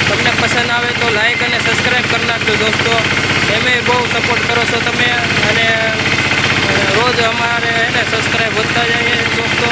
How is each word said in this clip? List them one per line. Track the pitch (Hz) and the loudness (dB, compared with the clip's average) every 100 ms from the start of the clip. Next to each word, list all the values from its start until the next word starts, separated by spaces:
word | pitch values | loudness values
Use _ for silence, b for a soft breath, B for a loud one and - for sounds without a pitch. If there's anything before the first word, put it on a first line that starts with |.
તમને | - 208 240 | 0 0 0
પસંદ | 240 233 247 240 | 0 0 0 0
આવે | 240 240 | 0 -2
તો | 233 233 | -2 0
લાઈક | 208 220 233 | 2 0 0
અને | 240 233 | 0 0
સબસ્ક્રાઈબ | 226 226 247 247 - | 0 0 0 0 0
કરી | 240 233 | -2 0
નાખજો | 226 220 | 0 0
દોસ્તો. | 208 220 214 226 233 220 - - - - | 0 0 0 0 0 0 0 0 0 0
એમે | 214 233 247 | 0 0 0
બહુ | 233 247 226 | 2 0 0
સપોર્ટ | 233 - 233 233 | -2 0 0 0
કરો | 233 | 0
છો | 233 233 | 0 0
તમે, | 233 240 240 240 233 - | -2 0 0 0 0 0
અને | - 220 226 226 220 220 - - - - - - - - - | 0 2 2 2 0 0 0 0 0 0 0 0 0 0 2
રોજ | 196 247 240 | 2 2 2
અમારે | 226 233 233 233 233 233 | 0 0 0 0 0 0
એને | 233 240 | 0 0
સબસ્ક્રાઈબ | 214 220 202 226 226 208 | -2 -2 -2 0 0 -2
વધતા | 220 233 233 | -2 0 0
જઈએ | 233 233 233 226 226 | 0 0 0 0 -2
દોસ્તો. | 233 - 233 | -2 -2 -2